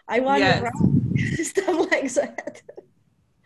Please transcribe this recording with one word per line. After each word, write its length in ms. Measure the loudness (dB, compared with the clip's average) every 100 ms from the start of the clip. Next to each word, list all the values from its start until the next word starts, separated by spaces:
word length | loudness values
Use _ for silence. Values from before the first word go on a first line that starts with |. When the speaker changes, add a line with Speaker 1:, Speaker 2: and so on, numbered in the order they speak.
| -4
Speaker 1:
I 140 | -2
wanna 180 | 2 2
Speaker 2:
Yes. 220 | 2 2
Speaker 1:
run, 560 | -2 0 2 2 4 2
<laughs> 260 | 2 -2
stuff 480 | -4 -4 -2 0 0
like 180 | 0 -2
that. 480 | -2 -4 -6 -14 -16 -18 -20 -20 _ _ _ _ _